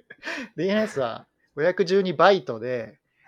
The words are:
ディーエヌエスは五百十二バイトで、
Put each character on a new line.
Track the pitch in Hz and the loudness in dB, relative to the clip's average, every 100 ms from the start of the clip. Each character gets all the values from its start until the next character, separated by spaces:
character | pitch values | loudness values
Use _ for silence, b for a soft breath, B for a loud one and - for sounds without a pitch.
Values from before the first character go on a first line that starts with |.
| - - 311 349 220 - | -20 -16 -12 -10 -10 -6
デ | |
ィ | 190 | -2
ー | |
エ | |
ヌ | 214 | 0
エ | 214 | -2
ス | 143 | -2
は | 120 113 - _ _ | -4 -6 -16 _ _
五 | 143 | -2
百 | 165 185 | 0 0
十 | 175 196 | 2 2
二 | 185 | 2
バ | 147 180 | 4 6
イ | 190 - | 6 0
ト | 113 | -8
で、 | 123 123 113 - _ b | -6 -6 -8 -16 _ b